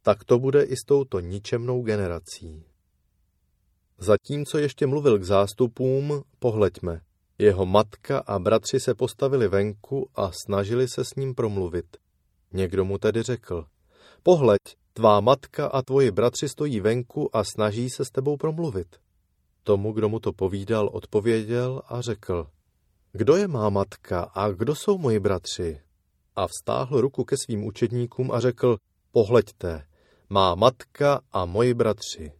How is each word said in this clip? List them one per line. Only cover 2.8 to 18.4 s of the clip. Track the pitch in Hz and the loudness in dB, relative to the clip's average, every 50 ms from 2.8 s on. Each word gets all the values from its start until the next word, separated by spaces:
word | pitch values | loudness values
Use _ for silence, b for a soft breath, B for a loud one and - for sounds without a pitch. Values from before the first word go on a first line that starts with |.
| _ _ _ _ _ _ _ _ _ _ _ _ _ _ _ _ _ _ _ _ _ _ _ | _ _ _ _ _ _ _ _ _ _ _ _ _ _ _ _ _ _ _ _ _ _ _
Zatímco | _ 92 101 104 98 _ - 143 143 147 - - | _ 2 2 2 2 _ -6 -6 -6 -6 -4 -2
ještě | 156 147 139 - - 147 | -2 -2 -2 -2 -2 -2
mluvil | 131 135 143 143 143 110 101 | -2 -2 2 4 4 4 4
k | 92 | 2
zástupům, | 90 101 98 101 101 - - 127 117 - - 127 127 131 135 143 147 147 143 - _ _ _ | 2 2 2 2 0 0 -2 -2 -2 0 -2 -2 0 0 -2 -2 -4 -6 -6 -8 _ _ _
pohleďme, | - 120 107 110 101 90 - - - 87 85 85 _ _ _ _ _ _ _ | -2 -2 2 2 2 2 0 -4 -8 -8 -8 -8 _ _ _ _ _ _ _
jeho | - 107 104 92 95 95 | 4 4 4 4 4 0
matka | 92 95 104 - 110 - _ - - 139 131 | 4 4 2 2 2 -6 _ -8 -6 -4 -4
a | - - 104 98 | -4 -4 -4 -2
bratři | 87 104 110 110 - - - 131 | 2 2 2 2 0 -2 -4 -2
se | - - 117 | 0 -2 -2
postavili | - 127 120 - - 143 135 139 131 113 | -2 -4 -6 -2 -2 -2 0 2 2 0
venku | 95 92 98 101 107 101 - - - 131 139 - - _ | 2 2 0 0 -2 -4 -10 -12 -8 -6 -6 -6 -8 _
a | - 101 95 | -4 -4 -4
snažili | 92 - - - 101 98 101 98 117 123 131 | -6 -10 -6 -2 -2 -2 -2 -2 0 -2 -2
se | 127 - - 127 | -2 -2 -8 -8
s | - - | -6 -6
ním | 139 135 131 127 | -8 -8 -6 -4
promluvit. | 131 117 107 101 98 92 85 82 87 - _ - _ _ _ _ _ _ _ _ _ _ _ - | -4 -4 -2 -2 -4 -4 -4 -4 -8 -8 _ -20 _ _ _ _ _ _ _ _ _ _ _ -4
Někdo | 95 95 85 95 95 92 | -4 -4 -2 0 -2 -2
mu | 95 98 | -2 -4
tedy | 98 - 107 107 113 113 | 0 0 0 0 0 -4
řekl: | - 127 - _ - 90 85 78 _ _ _ b b b b b b b b b | -4 -6 -8 _ -10 -10 -10 -10 _ _ _ b b b b b b b b b
„Pohleď, | 175 185 156 139 110 101 101 _ - - _ _ _ _ | 4 4 6 6 4 4 4 _ -6 -20 _ _ _ _
tvá | - 110 110 104 101 | 4 6 6 6 8
matka | 101 120 139 - - - - - 147 | 6 4 2 2 0 -12 -8 -6 -6
a | 135 - 135 | -2 -4 -4
tvoji | 123 - 131 139 135 113 | -4 0 2 4 4 4
bratři | 95 101 110 123 - - 151 139 | 2 2 0 2 0 -2 -8 -8
stojí | - - 147 151 127 104 | -4 -4 -4 -2 -2 0
venku | 92 107 117 123 120 _ - 151 151 - - | 0 0 0 0 -4 _ -6 -6 -6 -2 0
a | 117 101 | -2 -2
snaží | - - - 107 107 101 117 123 127 | -2 -2 -2 -2 -2 0 -2 -6 -6
se | - - 139 | -4 -6 -8
s | - | -4
tebou | - 131 131 147 147 | -4 -4 -2 -2 -4
promluvit.“ | 139 | -2